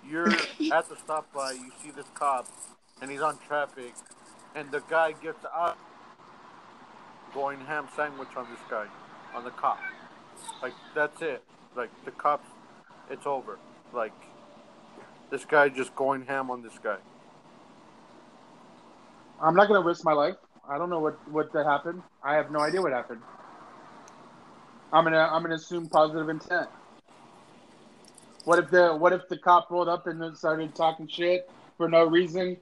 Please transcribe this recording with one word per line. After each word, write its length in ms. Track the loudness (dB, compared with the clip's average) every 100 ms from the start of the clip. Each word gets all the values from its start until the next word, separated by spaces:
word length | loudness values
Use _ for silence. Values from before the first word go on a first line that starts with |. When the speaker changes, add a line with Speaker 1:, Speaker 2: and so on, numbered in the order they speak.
| -8
Speaker 1:
You're 200 | -2 2
Speaker 2:
<laughs> 440 | 2 -2 -4 0
Speaker 1:
at 160 | 0 0
the 60 |
stoplight, 600 | -14 -6 -6 -6 -8 -8
you 180 | -8 -16 -18
see 80 | -18
this 160 | -16 -16
cop, 320 | -4 -2 -2 -6 -18 -20 -20 _ -16
and 80 | -12
he's 100 | -4
on 160 | -4 -4 -6
traffic, 460 | -4 -4 -8 -16 -16 -20 -20 -20 -20 -16
and 160 | -14 -8
the 100 | -8 -2
guy 220 | 0 0
gets 320 | -2 -12 -12 -10
out, 240 | -4 -4 -4 -18 -20 -20 -20 -20 -20 -20 -20 -20 -20 -20 -20 -20 -20 -14
going 260 | -6 -6 -6
ham 260 | -8 -8 -8
sandwich 340 | -6 -6 -6 -12 -12
on 100 | -12
this 100 | -16 -8
guy, 160 | -8 -8 -14 -20 -20 -14
on 100 | -12
the 60 | -12
cop. 280 | -4 -4 -2 -8 -14 -20 -20 -20 -18 -18 -10
Like, 100 | -10 -10 -8
that's 260 | -2 -2 -2
it. 220 | -8 -8 _ -20 -14
Like, 160 | -10 -10 -10 -16
the 40 |
cops, 360 | -2 0 0 -4 -20 -20 -20 -20 -20 -14
it's 160 | -10 -6
over. 320 | -6 -6 -16 -18 -20 -12
Like, 220 | -6 -6 -8 -20 -20 -20 -20 -20 -20 -20 -20 -20 -20 -10
this 140 | -10
guy 240 | 4 6 6
just 260 | 2 -8 -2
going 280 | -2 -2 -4
ham 240 | -6 -4
on 120 | -8
this 160 | -10 -8
guy. 140 | -6 -6 -10 -20 -20 -20 -20 -20 -20 -20 -20 -20 -20 -20 -20 -20 -20 -20 -20 -20 -20 -20 -20 -20 -20 0
Speaker 3:
I'm 140 | 4
not 140 | 6 8
gonna 140 | 6
risk 200 | 4 0
my 80 | 2
life. 240 | 2 2 -2 _ -20 -8
I 100 | -6
don't 120 | -4
know 80 | -2
what, 160 | -2 -4 -6
what 220 | -4 -2
that 140 | -2 0
happened. 360 | 0 -2 -12 -16 _
I 120 | 0
have 160 | 0 0
no 100 | -2
idea 220 | 0 0
what 100 | 0
happened. 280 | -2 -6 -14 -16 -20 -20 -20 -20 -20 -20 -20 -20 -20 -20 -20 -20 -20 -20 -20 2
I'm 120 | 4
gonna, 240 | 6 4 4
I'm 120 | 2
gonna 140 | -2 -6
assume 320 | -6 -8 2
positive 400 | 4 4 2 -6
intent. 400 | -6 -4 -4 -4 -12 -20 -20 _ -20 -20 -20 -20 -20 -20 -20 -20 -20 -20 -20 -20 -10
What 140 | 4 4
if 120 | 6
the, 240 | 6 6
what 180 | 6 4
if 160 | 4 -2
the 80 | -2
cop 320 | 6 6 6
rolled 180 | -2 0
up 180 | -2 -4
and 140 | -8
then 140 | -8 -4
started 380 | -2 0 -4
talking 340 | 0 0 0 -12
shit 420 | -2 0 0 -2 -20 -20 -4
for 120 | 4
no 160 | 6
reason 520 | 6 4 2 -2 -4 -6